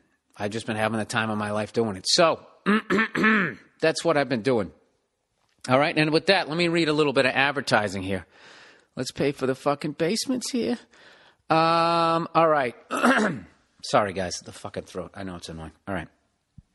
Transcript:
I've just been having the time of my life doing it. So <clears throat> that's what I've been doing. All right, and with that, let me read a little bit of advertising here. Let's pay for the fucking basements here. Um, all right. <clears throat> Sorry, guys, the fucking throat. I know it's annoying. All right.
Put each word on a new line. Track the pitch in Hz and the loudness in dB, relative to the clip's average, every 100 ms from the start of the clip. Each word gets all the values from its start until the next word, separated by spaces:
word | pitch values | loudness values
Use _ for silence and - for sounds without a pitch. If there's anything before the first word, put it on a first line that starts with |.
| _ _ _ | _ _ _
I've | - 104 | -10 -8
just | 110 - | -6 -6
been | 107 | -2
having | 110 113 | -2 -2
the | |
time | 104 117 110 | -2 -2 -2
of | 107 | -2
my | 104 | -4
life | 107 104 | -4 -4
doing | 120 113 92 | -2 -2 -4
it. | - | -2
So | - 160 - - _ | 2 2 0 -8 _
<clears throat> | 190 214 - 196 220 - 214 220 165 101 - - | 0 0 2 0 0 2 2 2 0 -6 -16 -2
that's | 160 160 | 0 2
what | 170 147 | 0 0
I've | 127 | 0
been | 123 | 0
doing. | 131 117 90 - _ _ _ _ _ _ _ _ - | 0 0 -2 -8 _ _ _ _ _ _ _ _ 2
All | 135 | 4
right, | 156 | 4
and | 151 156 | 2 2
with | 156 160 | 2 4
that, | 185 143 | 2 2
let | 165 | 0
me | 170 | 0
read | 170 151 | 2 2
a | |
little | 151 147 | 2 2
bit | 131 127 | 4 2
of | |
advertising | 127 139 135 - 113 104 95 | 2 0 0 2 2 2 -4
here. | 95 92 - _ - - - _ _ - | -4 -4 -6 _ -20 -20 -20 _ _ -10
Let's | 131 | -8
pay | - 139 | -2 -2
for | 139 131 | -2 -4
the | |
fucking | 131 143 143 156 | -2 -2 -2 -4
basements | 143 165 226 - 254 - | -4 -2 -2 -4 -6 -4
here. | 240 226 240 - - - - _ _ - | -4 -4 -6 -10 -20 -20 -20 _ _ -2
Um, | 160 165 170 170 170 165 165 170 | 2 4 4 2 2 2 0 0
all | 165 165 | 2 4
right. | 147 123 - - | 4 0 -6 -8
<clears throat> | 254 247 247 208 123 85 _ _ _ | 0 2 2 0 -4 -12 _ _ _
Sorry, | - 131 101 | 0 0 0
guys, | 92 90 - | -2 -6 -8
the | - | -14
fucking | - 101 95 | -16 -14 -12
throat. | - 92 82 | -12 -12 -12
I | 101 | -12
know | 95 87 | -12 -12
it's | - | -12
annoying. | 80 80 - - | -14 -14 -14 -8
All | |
right. | 92 80 _ _ _ _ - - | -8 -8 _ _ _ _ -20 -20